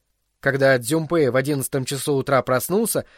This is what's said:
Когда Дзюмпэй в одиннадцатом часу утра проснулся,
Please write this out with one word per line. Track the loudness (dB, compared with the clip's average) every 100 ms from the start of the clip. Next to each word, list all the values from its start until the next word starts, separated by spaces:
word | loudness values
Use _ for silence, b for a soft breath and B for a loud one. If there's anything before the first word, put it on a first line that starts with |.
| _ _ _ _
Когда | -2 2 4 2
Дзюмпэй | 0 -2 0 0 2
в | 2
одиннадцатом | 0 -2 -2 -4 -4
часу | -6 -2 -2
утра | 0 0
проснулся, | 2 0 0 -2 0 -2 -6